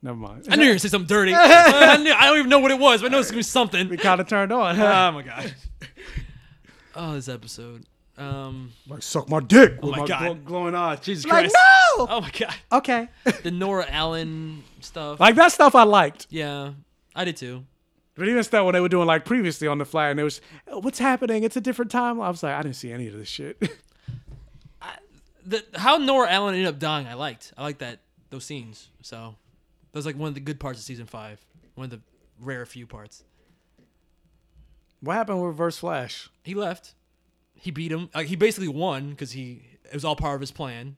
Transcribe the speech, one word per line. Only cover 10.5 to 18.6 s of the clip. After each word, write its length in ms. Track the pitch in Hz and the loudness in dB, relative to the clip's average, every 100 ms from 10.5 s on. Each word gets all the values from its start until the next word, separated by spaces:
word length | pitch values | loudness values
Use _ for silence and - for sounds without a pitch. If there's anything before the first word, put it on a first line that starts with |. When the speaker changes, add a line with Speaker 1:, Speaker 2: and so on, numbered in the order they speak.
| 180 175 | -8 -6
Speaker 1:
eyes. 260 | 175 170 147 | -4 -4 -6
Speaker 2:
Jesus 240 | 180 190 147 | -8 -8 0
Speaker 1:
Like, 160 | 339 381 | 2 4
Speaker 2:
Christ. 40 | 466 740 762 719 523 | 6 8 8 6 2
Speaker 1:
no! 80 | - | -2
Speaker 2:
Oh 120 | 233 | -4
my 100 | 156 | -6
God. 240 | - 214 - _ | -8 -8 -10 _
Speaker 1:
Okay. 360 | 254 269 247 240 _ | -2 0 -4 -4 _
<laughs> 200 | - - | -4 -4
Speaker 2:
The 80 | 175 | -4
Nora 340 | 175 190 196 151 | -6 -4 -4 -4
Allen 760 | 143 160 165 160 160 160 156 135 - | -4 -4 -6 -8 -10 -12 -16 -20 -20
stuff. 400 | - - 151 147 | -20 -14 -12 4
Speaker 1:
Like, 160 | 185 233 | 6 8
that 160 | 339 | 6
stuff 240 | - 294 262 | 8 6 8
I 80 | |
liked. 420 | 220 208 156 156 - | 6 6 2 -2 -14
Speaker 2:
Yeah, 400 | 160 147 143 139 143 _ _ _ - | -10 -8 -8 -12 -14 _ _ _ -10
I 80 | |
did 140 | 180 160 | -8 -8
too. 280 | 127 127 131 _ _ _ _ - | -12 -16 -18 _ _ _ _ -8
Speaker 1:
But 120 | 185 | -4
even 160 | 240 | -2
stuff 220 | 220 220 | 0 0